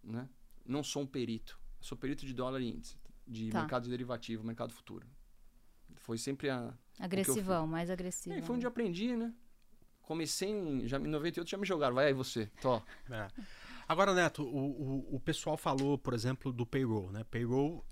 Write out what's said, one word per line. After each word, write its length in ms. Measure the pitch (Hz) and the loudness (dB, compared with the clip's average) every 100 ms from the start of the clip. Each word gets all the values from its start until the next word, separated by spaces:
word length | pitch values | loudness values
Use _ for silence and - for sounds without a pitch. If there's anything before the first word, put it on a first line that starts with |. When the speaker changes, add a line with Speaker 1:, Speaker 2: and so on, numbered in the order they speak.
Speaker 1:
né? 240 | - 113 131 - - - - | -8 -6 -6 -14 -20 -14 -2
Não 180 | 139 | -2
sou 200 | 143 143 | 0 -2
um 40 | 135 | -2
perito. 520 | 135 117 113 - - - - | -2 -2 -2 -6 -10 -10 -8
Sou 180 | - 123 | -8 -6
perito 280 | 135 143 135 | -4 -4 -4
de 80 | |
dólar 260 | 123 127 131 | -2 -2 0
e 80 | 123 | -2
índice, 280 | 113 - - - - - | -4 -10 -12 -14 -14 -10
de 240 | 113 110 | -4 0
Speaker 2:
Tá. 100 | 165 | 0
Speaker 1:
mercado 280 | 156 127 120 | 2 0 0
derivativo, 540 | 123 123 117 - 113 | -4 -2 -4 -4 -4
mercado 300 | 113 113 117 | -4 -4 -6
futuro. 340 | - - 92 - - - - - - - - - - | -8 -12 -12 -14 -20 -20 -20 -20 -20 -20 -20 -20 -14
Foi 220 | - 113 | -6 -4
sempre 320 | 135 139 143 | -2 0 0
a, 100 | 127 | 0
o 80 | 117 120 - - | -4 -10 -16 -8
que 60 | |
eu 40 | 185 | 0
Speaker 2:
Agressivão, 580 | 190 196 214 190 175 | 2 4 2 4 2
Speaker 1:
fiz. 80 | 156 | 2
Speaker 2:
mais 180 | 165 175 | 0 0
agressivo, 460 | 185 180 - 175 311 | -2 -4 -4 -4 -4
Speaker 1:
É, 60 | |
foi 140 | 165 247 | 0 0
onde 80 | |
Speaker 2:
né? 20 | 240 | 0
Speaker 1:
eu 40 | |
aprendi, 440 | 240 220 170 233 233 | 0 0 2 0 0
né? 180 | 226 233 - - - - - - | -2 -6 -18 -20 -20 -20 -20 -16
Comecei 480 | - 160 156 - 196 | -6 -2 0 0 0
em, 380 | 214 170 135 113 | 0 0 0 0
já, 100 | 139 | 0
em 100 | 147 | 0
noventa 320 | 151 165 170 | 0 0 -2
e 20 | |
oito 80 | 170 | -4
já 80 | 196 | -2
me 80 | 190 | 2
jogaram. 300 | 175 139 123 | 4 4 6
Vai 120 | 147 | 6
aí 60 | |
você, 360 | 135 120 120 104 - | 4 0 -2 -2 0
Tó. 200 | 131 117 - - - | 2 2 0 -14 -8
Speaker 3:
É. 180 | 113 98 - - - - - - | -6 -6 -8 -12 -14 -14 -10 -2
Agora, 260 | 165 202 | 4 6
Neto, 300 | 180 170 - | 8 6 4
o, 640 | 139 135 143 139 135 135 131 | -2 0 0 0 0 0 0
o, 40 | 131 | -2
o 40 | |
pessoal 360 | - 151 165 151 | 0 0 0 0
falou, 420 | 165 135 139 143 | 2 4 4 4
por 160 | - | 2
exemplo, 380 | 120 120 131 139 | 2 2 0 -2
do 140 | 120 120 | -2 0
payroll, 440 | 139 127 107 92 | 2 2 2 0
né? 120 | 104 110 | -6 -4
Payroll 600 | 113 117 131 147 170 - | -2 2 4 2 0 -4